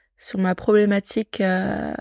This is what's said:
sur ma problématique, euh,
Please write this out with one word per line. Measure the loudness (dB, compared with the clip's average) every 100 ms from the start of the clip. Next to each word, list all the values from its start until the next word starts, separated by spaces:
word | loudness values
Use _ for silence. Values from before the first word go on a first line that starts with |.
| _ -8
sur | -4 0
ma | 0
problématique, | 0 4 4 4 2 0 -4 -4 -2
euh, | 0 0 -2 -4 -6 -8